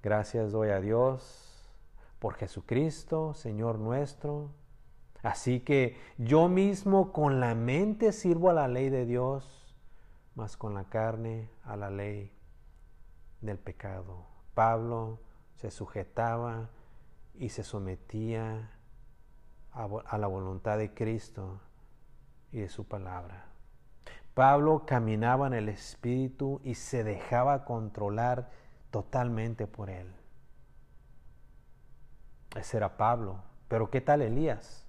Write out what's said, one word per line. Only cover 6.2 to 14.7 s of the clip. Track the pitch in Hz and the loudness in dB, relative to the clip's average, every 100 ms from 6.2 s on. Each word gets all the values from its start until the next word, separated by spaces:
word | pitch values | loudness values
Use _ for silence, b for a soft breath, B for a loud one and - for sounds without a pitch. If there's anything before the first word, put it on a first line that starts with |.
| 117 147 175 | 6 8 8
mismo | 185 196 196 196 196 190 | 6 4 2 4 6 6
con | - 147 135 | 4 4 4
la | 123 | 4
mente | 113 117 143 208 214 226 | 2 2 2 2 4 2
sirvo | - 185 165 180 | 4 2 6 6
a | |
la | 165 135 | 6 4
ley | 123 135 | 2 2
de | 131 | 2
Dios, | 120 120 127 135 - - - - b b b b b | 2 2 2 -2 -6 -18 -20 -20 b b b b b
mas | - 107 - | -10 -8 -6
con | 110 | -6
la | 101 | -6
carne | 95 113 110 110 113 113 110 - | -4 0 0 0 -4 -6 -8 -14
a | - 104 | -10 -8
la | 101 | -6
ley | 98 104 104 101 - - - - - - - - - - - | -4 -6 -6 -10 -16 -20 -20 -20 -20 -20 -20 -20 -20 -20 -10
del | 107 95 | -8 -6
pecado". | - 92 98 95 92 90 90 - - | -8 -10 -10 -8 -10 -14 -16 -20 -6
Pablo | - 113 | 4 4